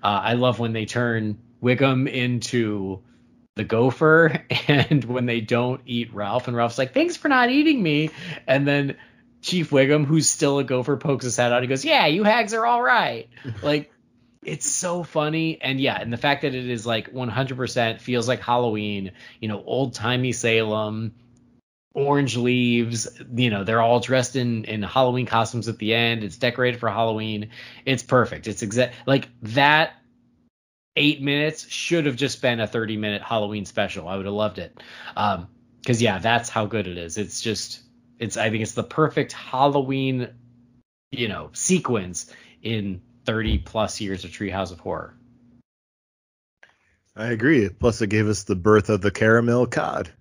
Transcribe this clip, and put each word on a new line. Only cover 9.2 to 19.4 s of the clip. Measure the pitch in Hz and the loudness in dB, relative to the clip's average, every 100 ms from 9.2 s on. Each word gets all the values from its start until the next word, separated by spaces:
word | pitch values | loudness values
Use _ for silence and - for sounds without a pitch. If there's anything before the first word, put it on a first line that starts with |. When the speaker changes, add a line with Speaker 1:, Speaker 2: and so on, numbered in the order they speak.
| _ _ | _ _
Speaker 1:
Chief | - 180 156 | -4 -2 2
Wiggum, | 143 135 151 139 | 4 6 4 4
who's | 160 143 | 4 2
still | - 147 139 | 2 2 2
a | |
gopher, | 127 127 123 139 | 0 -2 0 -2
pokes | 165 131 | 0 -2
his | 123 120 | -2 0
head | 123 | 2
out. | 120 | 2
He | 123 | 2
goes, | 135 | -2
"Yeah, | 302 294 175 | 2 4 4
you | 160 | 4
hags | 208 233 214 | 4 2 2
are | 226 233 | 0 2
all | 240 | 2
right." | 247 247 160 117 117 - | 2 2 2 -4 -12 -14
Speaker 2:
<laughs> | - 107 | -12 -6
Speaker 1:
Like, | 147 151 - _ _ _ _ _ | -2 -2 -2 _ _ _ _ _
it's | - 156 - | -10 -6 -4
so | - 180 175 | -4 -4 -4
funny. | 165 160 151 160 160 160 | -4 -2 0 0 -2 -2
And | 131 135 | -4 0
yeah, | 135 101 | 0 0
and | 110 | -4
the | 117 | -2
fact | 143 143 | 0 0
that | 147 | 0
it | 127 123 | -4 -6
is, | 120 | -6
like, | 110 113 107 | -2 -4 -4
one | 127 123 | -8 -4
hundred | 104 131 131 | -2 -4 -4
percent | 120 - 117 110 | -4 0 -2 -2
feels | - 123 113 | -2 -2 0
like | 123 | -2
Halloween, | - 123 120 107 107 101 95 - - - | 0 0 2 -2 -4 -4 -8 -12 -20 -8